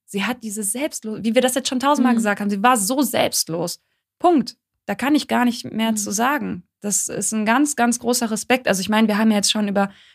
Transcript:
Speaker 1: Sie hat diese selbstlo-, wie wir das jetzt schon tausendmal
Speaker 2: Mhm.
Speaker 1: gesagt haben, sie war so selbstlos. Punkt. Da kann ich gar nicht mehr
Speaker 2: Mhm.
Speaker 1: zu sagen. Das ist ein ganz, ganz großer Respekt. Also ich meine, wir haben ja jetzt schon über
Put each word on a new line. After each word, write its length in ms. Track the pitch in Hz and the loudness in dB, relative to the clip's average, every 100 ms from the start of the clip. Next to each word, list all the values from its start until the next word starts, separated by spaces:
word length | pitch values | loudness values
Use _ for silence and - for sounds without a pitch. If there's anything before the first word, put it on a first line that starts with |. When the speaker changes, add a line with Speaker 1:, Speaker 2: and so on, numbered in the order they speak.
Speaker 1:
Sie 200 | _ 196 | _ -4
hat 200 | 202 247 | -4 -4
diese 180 | 220 208 | -8 -6
selbstlo-, 560 | 196 247 311 - 220 214 | -6 -4 -6 -6 -10 -4
wie 120 | 220 | 0
wir 80 | 233 | 2
das 120 | 254 | 2
jetzt 140 | 254 - | 0 -2
schon 120 | 254 | 0
tausendmal 320 | 277 294 247 | 2 4 4
Speaker 2:
Mhm. 60 | 233 | 2
Speaker 1:
gesagt 220 | 220 202 | 2 0
haben, 100 | 202 | -2
sie 120 | 202 | 2
war 140 | 240 254 | 2 2
so 260 | 190 262 | 2 0
selbstlos. 800 | 262 - - - - 165 170 - _ _ _ _ | 0 0 0 0 -4 -4 -4 -8 _ _ _ _
Punkt. 360 | 349 311 - - _ _ - | 2 2 0 -8 _ _ -8
Da 80 | |
kann 220 | 202 262 302 | -4 0 0
ich 100 | - | 2
gar 180 | 226 | 0
nicht 200 | 240 240 | 0 -2
mehr 280 | 247 220 226 | -8 -2 -2
Speaker 2:
Mhm. 40 | 214 | -2
Speaker 1:
zu 160 | 202 | -4
sagen. 500 | 202 254 285 190 180 - _ | -2 0 -2 -4 -8 -12 _
Das 280 | 208 196 - | -4 -4 -4
ist 240 | - 202 | -6 -4
ein 120 | 220 | -2
ganz, 300 | 214 247 294 | 2 2 2
ganz 240 | - 240 233 | 2 0 0
großer 320 | 233 240 226 | -2 -2 -2
Respekt. 380 | 220 - 254 - | -4 0 0 2
Also 140 | 190 | 0
ich 60 | 190 | 2
meine, 200 | 214 220 | 2 2
wir 100 | 208 | 4
haben 120 | 220 | 2
ja 60 | 208 | 2
jetzt 120 | 202 | 0
schon 160 | 220 202 | 0 0
über 240 | 196 196 - _ | 0 -2 -6 _